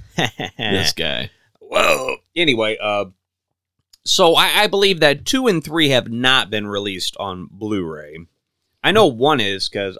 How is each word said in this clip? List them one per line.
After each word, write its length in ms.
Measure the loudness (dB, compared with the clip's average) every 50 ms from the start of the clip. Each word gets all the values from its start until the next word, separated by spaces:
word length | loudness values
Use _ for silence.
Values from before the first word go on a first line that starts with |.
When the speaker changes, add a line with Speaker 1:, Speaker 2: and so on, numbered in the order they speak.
| -20 -10 _
Speaker 1:
<laughs> 0 | -4 -4 -4 -4 -8 -12 -12 -8
Speaker 2:
This 340 | -6 -4 -2 -2 0 0 -2
guy. 400 | -2 -2 -4 -4 -4 -6 -8 -10 -12 _ _ _ _ _
Speaker 1:
Whoa. 580 | -14 -2 0 2 4 4 2 0 -2 -6 -8 -10 _ _ _
Anyway, 420 | 0 2 2 2 2 0 -2 -2 -4
uh, 240 | -2 -2 -2 -2 -2 -4 -10 _ _ _ _ _ _ _ _ _ _ _ _ _ _ _ _ _ _
so 320 | 0 2 4 6 6 6
I, 280 | 4 4 4 4 2 2
I 40 |
believe 320 | 2 2 2 2 2 4 4
that 240 | 4 2 2 0 -2
two 220 | -2 -2 0 2
and 160 | 2 0 0 -2
three 260 | -4 0 0 2 4
have 200 | 4 2 0 -2
not 380 | -6 -2 2 2 2 2 0 -2
been 180 | -4 -6 -6
released 480 | -4 -6 -4 -4 -4 -6 -6 -6 -8 -6
on 300 | -6 -8 -8 -8 -10 -12 -16
Blu-ray. 680 | -14 -12 -6 -4 -4 -4 -4 -6 -8 -12 -14 -16 -18 -18 -20 -20 _ _ _ _ _ _ _ _ _ _ -2
I 80 | 2
know 140 | 4 4 4
one 340 | 4 2 2 2 2 2 2
is 300 | 0 -2 -2 -4 -6 -6
'cause 260 | -6 -6 -6 -6 -6